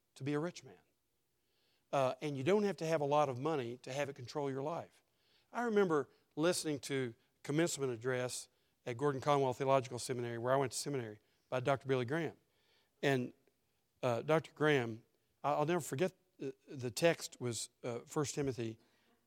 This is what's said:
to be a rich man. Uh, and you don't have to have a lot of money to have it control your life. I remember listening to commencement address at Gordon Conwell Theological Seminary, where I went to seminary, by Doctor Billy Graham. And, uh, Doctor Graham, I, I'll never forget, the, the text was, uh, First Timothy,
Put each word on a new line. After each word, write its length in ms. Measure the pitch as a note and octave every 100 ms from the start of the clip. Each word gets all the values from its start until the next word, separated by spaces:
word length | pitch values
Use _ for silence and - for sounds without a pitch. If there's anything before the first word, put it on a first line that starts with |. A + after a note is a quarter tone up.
| _ -
to 80 |
be 100 | C#3
a 60 | D3
rich 240 | F3 -
man. 100 | C3 A2+ _ _ _ _ _ _ _ _ _ _ -
Uh, 220 | C#3+ B2+ -
and 160 | D3+ C3+
you 60 |
don't 220 | C3+ G#3
have 120 | G3+ D#3+
to 80 | D#3+
have 140 | D#3+
a 40 | C#3+
lot 220 | D3 C#3+
of 100 | B2
money 400 | D3+ D3+ A#2 B2
to 100 | -
have 160 | C3+ C#3
it 80 | C#3
control 340 | A#2 D3+ C#3+
your 120 | C3
life. 280 | C#3+ E3 G#2+ _ _ _ _ _ _
I 100 | A#3
remember 460 | A#3+ G#3 F#3+ D3+ B2+ _ _ -
listening 440 | E3+ F3 D#3+ C#3
to 340 | - C3+ B2+ - _ _
commencement 480 | - D3 E3+ C#3+ C3+
address 560 | A#2 B2+ B2+ B2+ - - _ _ _ B2
at 100 | A#2+
Gordon 240 | D3 C3+
Conwell 320 | D3 C#3+ C3
Theological 480 | A#2+ C3+ C3+ B2 B2
Seminary, 380 | - B2 A#2+ A#2
where 140 | B2
I 40 | C3+
went 160 | C3
to 60 | -
seminary, 400 | D3 C#3 A2+ G#2+ _ _ -
by 120 | B2+
Doctor 260 | C3 C3+ C3
Billy 200 | C3 A#2+
Graham. 260 | D#3+ D3 - _ _ _ _ _ -
And, 300 | C#3+ C3 B2 - _ _ _ _ _ -
uh, 200 | C3 A#2
Doctor 280 | C#3+ D#3+ -
Graham, 480 | - D3+ C#3+ A#2 A2+ _ _ _ _
I, 80 | C#3
I'll 140 | D3 D3+
never 140 | F3
forget, 300 | - C3+ F#3 - _ -
the, 160 | C#3 - -
the 240 | D3 B2
text 460 | - E3+ D#3 - -
was, 280 | B2 A2 - _
uh, 140 | C3 A#2+ D3
First 260 | D#3 C#3+
Timothy, 440 | D3 C#3 B2 A2+ A2 _ _ _ _